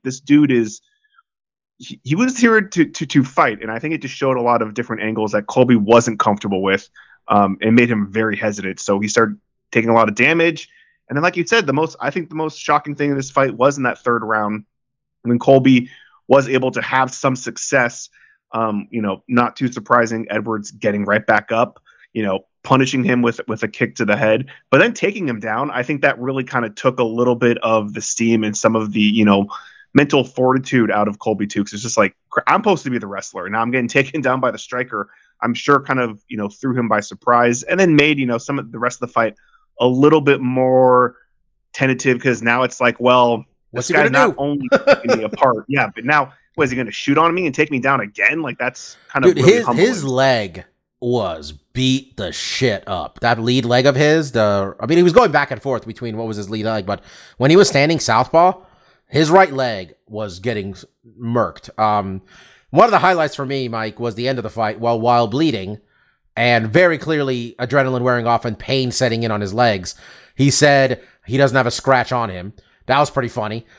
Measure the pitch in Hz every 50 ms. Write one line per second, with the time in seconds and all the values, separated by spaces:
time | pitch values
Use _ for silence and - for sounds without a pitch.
0 | - 131 127 - - - 143 147 151 135 131 120 113 107 104 - _ _ _ _
1 | _ _ _ _ _ _ _ _ _ _ _ _ _ _ _ - - - 139 -
2 | - 127 151 175 247 262 254 247 240 233 226 220 208 208 - 175 160 143 - -
3 | 160 143 - 147 131 135 - - 160 131 107 101 - 110 110 117 123 151 160 147
4 | - 135 131 - 143 135 131 123 120 120 120 117 113 107 104 120 117 - 117 107
5 | 104 110 110 110 110 104 107 104 104 - - 131 127 120 123 113 104 98 113 117
6 | 117 123 110 101 - 113 104 104 - 104 98 92 95 98 98 98 - - _ -
7 | - _ _ _ _ - 110 104 101 95 95 92 - 110 113 120 120 120 120 107
8 | 101 98 95 110 113 110 104 101 - 107 104 104 95 95 95 - - - 101 98
9 | 104 104 - 120 113 107 104 - _ _ _ _ _ _ - 123 113 117 113 117
10 | 113 107 104 107 120 143 165 170 165 170 165 156 - - _ _ _ _ _ _
11 | _ - 131 143 160 180 180 180 160 - 226 233 196 139 131 143 160 156 - -
12 | - 139 - 190 165 - 151 156 160 156 147 - - - 151 143 - 147 143 147
13 | 147 143 139 139 135 135 - 147 135 135 107 110 123 143 143 143 131 120 - -
14 | - 123 120 117 110 107 110 107 107 104 107 107 107 _ _ _ _ _ _ _
15 | _ _ _ _ - 120 120 120 - - 139 135 131 135 131 123 123 - - -
16 | _ _ _ _ _ - 131 139 131 131 135 131 123 131 107 117 110 - - 131
17 | 131 127 - - - 139 131 127 - 123 110 - - - 143 135 123 117 - -
18 | - - _ _ _ _ _ _ _ _ - 113 113 110 107 104 101 - - 120
19 | 107 101 95 95 _ - 127 120 120 120 - - 135 123 120 131 107 - 123 120
20 | 117 113 117 113 113 - 98 110 104 113 110 107 104 - - - - 107 101 104
21 | 101 95 104 107 107 - 110 104 - - 117 113 120 - - _ _ _ _ _
22 | _ _ - 117 110 98 95 98 - _ _ _ - - 135 131 135 127 - 131
23 | 123 - 127 123 120 117 113 - - - 110 107 - 107 - - 127 120 - -
24 | 120 104 104 104 110 107 110 120 131 135 - - _ - - 139 185 240 - -
25 | - 220 208 233 180 143 120 107 104 110 107 113 135 147 120 123 123 147 151 139
26 | 139 143 131 110 123 131 135 135 127 127 - 127 117 110 104 - - 135 127 131
27 | 123 113 110 117 123 123 123 117 123 120 120 - - 113 110 110 107 104 101 107
28 | 104 - - - 117 113 117 113 107 107 107 - - 113 113 113 110 107 104 110
29 | 107 107 104 113 107 104 101 98 101 101 - - - - - - _ _ - 135
30 | 147 143 147 143 120 - - - 127 127 131 135 131 - - 127 113 104 101 104
31 | 104 104 104 - - 113 107 98 104 104 - 107 104 - - 104 110 120 - -
32 | 104 95 - _ _ _ - - - - 151 - - 220 190 156 - 143 123 117
33 | 101 98 98 95 - - - 95 87 95 104 113 117 120 120 131 120 117 - 139
34 | 135 135 - 160 127 131 127 131 127 123 107 107 - - - 123 123 127 113 104
35 | 101 - _ _ _ _ _ - - 120 120 120 - - 143 135 139 139 135 131
36 | 123 113 107 104 _ - - 107 104 101 104 - - 135 123 127 120 113 110 104
37 | 101 - 101 98 - - 120 120 - 120 120 123 143 - 165 185 196 180 156 147
38 | 147 151 151 143 135 123 120 117 - - 139 139 110 113 117 113 117 123 - -
39 | 123 120 - 123 113 110 107 _ _ _ _ _ _ _ _ - 120 127 127 127
40 | 139 151 156 156 143 143 139 - 131 123 127 127 131 127 131 131 127 127 127 123
41 | 123 120 - _ _ _ _ _ _ _ _ _ _ _ - - 135 135 131 127
42 | - 139 127 117 - 135 120 110 113 117 120 123 127 123 - - 127 120 120 -
43 | 120 123 123 127 123 120 117 113 135 _ _ _ _ _ - 123 127 - 175 151
44 | 151 151 131 139 147 147 - - 139 143 147 143 139 - 277 - - - 277 -
45 | - 120 - 113 110 107 - - - 131 123 - - - 139 139 120 107 - 113
46 | 113 127 151 147 139 139 - _ _ _ _ - 151 127 127 123 127 107 104 -
47 | - 139 143 156 160 170 165 180 185 156 131 - 151 - 147 127 120 135 139 127
48 | 107 104 - - 101 110 143 165 160 131 117 - 123 123 - - - - - _
49 | _ - - 139 135 185 165 147 127 156 214 240 226 - 120 120 180 240 254 196
50 | 147 135 127 127 135 135 127 117 104 95 82 90 87 _ _ _ _ _ _ -
51 | - 123 123 120 104 90 82 80 73 73 76 73 _ _ - 127 131 131 131 135
52 | 135 _ _ - 101 87 - - - - - - 131 123 104 95 - - 98 87
53 | 76 - - - - 117 113 110 113 120 123 131 127 120 120 123 131 143 135 131
54 | 147 151 156 165 156 135 120 117 107 104 101 101 98 98 - - - 117 160 170
55 | 180 180 202 233 247 190 143 147 143 - 135 110 - 139 131 110 - 113 110 -
56 | 123 117 110 107 117 113 110 104 101 95 110 110 107 113 110 107 95 92 101 95
57 | - - - - - - _ - 123 139 160 190 202 - - 139 139 156 165 156
58 | - - 113 113 131 - - 165 175 185 190 185 - _ _ _ _ _ _ _
59 | _ _ - 143 160 151 165 196 190 160 139 135 131 123 113 98 92 82 - _
60 | _ _ 110 107 107 101 87 90 95 123 113 104 98 98 95 - - - _ _
61 | _ 117 107 - 120 117 117 120 110 87 78 - - - - - 110 110 107 104
62 | 98 98 95 95 - _ _ - - - _ _ _ _ - 156 214 240 208 175
63 | - 185 185 170 156 147 - - 139 131 139 135 131 120 113 113 110 110 107 -
64 | 120 120 104 110 120 127 135 123 110 107 - 117 113 107 110 107 113 117 120 113
65 | 113 120 120 120 120 107 104 135 165 160 123 104 95 92 107 - _ _ _ _
66 | _ _ _ _ _ _ - - 117 120 120 117 113 110 107 170 185 175 165 135
67 | - 151 160 147 143 135 131 123 117 117 - - 123 123 139 143 135 131 127 123
68 | 123 127 123 120 113 117 117 113 - 120 107 - - - 131 135 131 123 113 -
69 | 131 120 113 113 117 113 107 104 104 95 95 113 123 120 104 95 90 - - -
70 | - - - - - _ _ - 135 143 - - 156 147 143 139 135 131 123 -
71 | - _ _ _ _ - 117 135 139 135 127 135 123 120 117 - - 135 135 123
72 | 117 - 127 123 117 107 90 90 87 101 - _ _ _ _ _ _ - 127 139
73 | 147 - - 139 123 113 - 120 107 104 107 117 - _ _